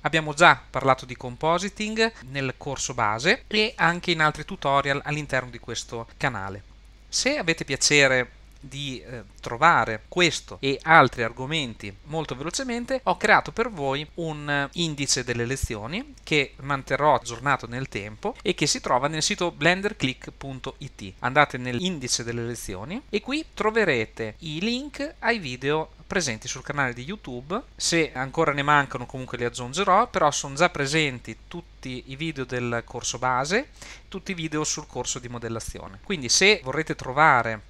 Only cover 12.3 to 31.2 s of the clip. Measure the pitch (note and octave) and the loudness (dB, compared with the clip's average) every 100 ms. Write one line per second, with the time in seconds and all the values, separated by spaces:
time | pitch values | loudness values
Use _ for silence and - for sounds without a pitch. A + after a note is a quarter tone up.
12.3 | B2+ D3+ - C4+ A#3+ A#3+ C4 - F#3 G#3+ | -6 -6 -6 -6 -6 -4 -4 -2 0 4
13.3 | F3+ C#3+ D3 A#3+ F#3+ C#3 C3+ D3+ - E3 | 4 4 -4 -4 -2 -2 -2 -4 -6 -6
14.3 | D3+ D3 C#3+ C#3 - E3+ C#3+ C#3 - B2 | -6 -2 -2 -2 -2 -4 -2 0 0 0
15.3 | A#2 A#2+ C3+ - A2 A2 F#3 D4 C4+ - | -2 -2 -2 -4 -6 -6 -8 -10 -16 0
16.3 | D3+ C3+ - C3 C#3 - C3 D3+ B2+ - | 0 0 -6 -6 -6 -2 2 4 4 0
17.3 | A#2 C3 C3+ A#2 A#2+ C3 A2 G#2 G#2+ G3+ | -6 -2 -2 -2 -8 -6 -6 -8 -8 -8
18.3 | C4+ - F3+ D3 - - B2+ C#3+ D#3 - | -4 -4 0 0 0 2 2 2 0 -2
19.3 | G#3 F3 C#3+ D#3 F#3 G3+ G#3 C3 C3 - | 0 -2 2 2 2 -2 -2 -4 -4 -12
20.3 | - C#3 C3 C3+ - C3+ - G2+ - B2 | -12 -12 -10 -10 -10 -14 -12 -14 -6 0
21.3 | C#3 C#3+ B2+ B2 A#2+ F#3 E3+ B2+ - A#2 | 4 4 2 -4 -2 -2 -4 -4 -4 -2
22.3 | A#2 A#2 A#2+ - F#2 A2+ G#3+ - G#3 - | -4 -6 -8 -8 -10 -8 -10 -6 -6 -4
23.3 | C#4+ D#4+ - G#3 A3+ G3 B2+ A2 - A2 | -6 -6 -2 0 2 2 2 0 -4 -8
24.3 | G#2 D#3+ D3+ G#3 A#3+ D4 - C#4+ - A3+ | -8 -8 -4 -2 -2 -6 -8 -8 -4 -2
25.3 | A#3 D3+ B2 C3+ D3+ D#3+ - - G3 D3+ | -2 -4 -4 0 0 -2 -12 -4 -2 -2
26.3 | A2 - C3 - C#3+ C3+ A#2+ B2+ G#3+ - | -4 -8 -10 -6 -2 -2 -2 -10 -10 -8
27.3 | B2 C3+ G3+ - - - E3+ D3+ C3 C3+ | -10 -6 -8 -8 -4 0 2 2 -2 -4
28.3 | D3 D#3 C#3+ C#3+ D3 C3+ B2 B2 C3 B2+ | 0 2 2 4 4 4 -4 -8 -8 -8
29.3 | B2+ A#2+ A#2+ B2 D3 G3 F#3 A#3+ F#3+ D#3 | -4 -4 -4 -6 -2 4 6 4 2 2
30.3 | - C#3+ C#3 F3 - C3+ D#3 D3+ B2 | 2 -6 2 2 2 0 2 0 -2